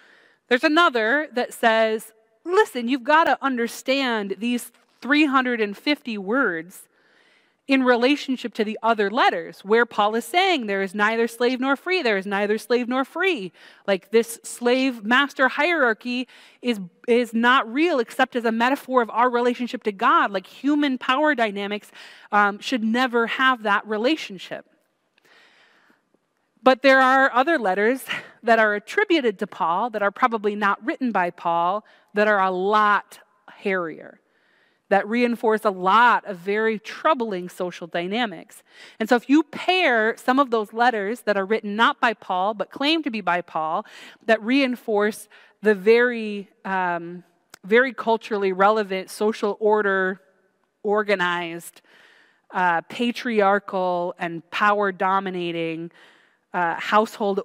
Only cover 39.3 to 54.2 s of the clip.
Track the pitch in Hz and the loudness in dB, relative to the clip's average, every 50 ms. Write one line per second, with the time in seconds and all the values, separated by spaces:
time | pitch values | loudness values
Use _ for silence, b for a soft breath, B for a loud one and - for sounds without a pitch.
39.3 | 269 311 330 - - - - - 359 370 359 294 247 226 214 220 226 - - - | 2 2 2 2 -6 -6 -2 0 0 2 2 2 2 2 0 0 -2 -4 -2 0
40.3 | 254 262 285 247 226 226 208 202 - 226 240 247 240 214 196 196 233 240 - - | 2 2 2 0 0 -2 -2 -4 -2 0 0 0 0 0 -4 -6 -6 -6 -4 -2
41.3 | 208 202 190 190 220 220 - 208 202 214 233 277 285 - - 240 214 - - - | -2 -2 0 0 -2 -2 -2 -4 0 2 2 2 2 2 -2 -2 -2 -2 -6 -6
42.3 | 190 180 185 202 226 202 185 - - - 269 294 320 330 302 294 220 214 190 180 | -4 -2 -2 -2 -2 -4 -8 -10 -6 -4 -2 0 0 0 -2 -4 -6 -4 -2 -2
43.3 | 175 180 170 - - 165 156 156 165 190 220 B B B B B B B _ - | -2 -2 -2 -4 -6 -6 -4 -4 -4 -6 -6 B B B B B B B _ 0
44.3 | 226 220 214 214 254 277 277 254 247 - - - 220 202 208 208 214 - - - | 0 0 2 0 0 2 2 0 -2 -6 -4 -2 0 0 0 0 -2 -6 -14 -20
45.3 | b b b b b b - 208 214 190 180 214 226 233 240 247 240 226 220 214 | b b b b b b 0 0 0 2 4 4 4 6 4 2 0 -4 -6 -6
46.3 | 208 202 190 - _ _ _ 202 190 185 185 180 175 170 170 170 175 175 170 _ | -8 -8 -12 -14 _ _ _ -6 -4 -2 -2 -2 -2 -4 -6 -10 -14 -14 -18 _
47.3 | _ _ _ _ - _ _ 185 214 240 254 269 226 - - 226 226 220 - - | _ _ _ _ -20 _ _ 2 2 4 4 2 -2 -6 -2 -2 -2 -2 -2 -6
48.3 | 226 202 202 190 185 180 196 202 220 220 208 185 190 190 185 - - - 208 214 | -6 -2 -2 -2 2 4 4 4 4 2 0 -4 -6 -8 -8 -10 -6 -2 -2 -2
49.3 | 220 - - 208 196 - 220 208 214 214 208 202 196 190 190 185 196 190 _ _ | -2 -2 -4 -4 -4 0 2 2 2 2 2 0 0 0 0 -2 -4 -6 _ _
50.3 | _ _ _ _ _ _ _ _ _ _ _ 214 202 214 214 202 208 190 180 175 | _ _ _ _ _ _ _ _ _ _ _ -2 0 0 0 0 0 0 0 -2
51.3 | 175 175 175 165 165 170 170 - - - b b b b b b b b b b | -2 -4 -4 -8 -10 -12 -14 -18 -20 -20 b b b b b b b b b b
52.3 | b b b b - 202 185 180 170 165 165 - - - 247 240 233 - - 254 | b b b b -4 0 0 2 2 0 -2 -6 -6 -4 -4 -4 -4 -4 -6 -2
53.3 | 226 214 202 196 202 202 - - - 185 185 180 180 175 175 180 - - | 0 2 4 4 2 2 0 -4 -4 -4 -2 -2 -2 -2 -4 -6 -6 -8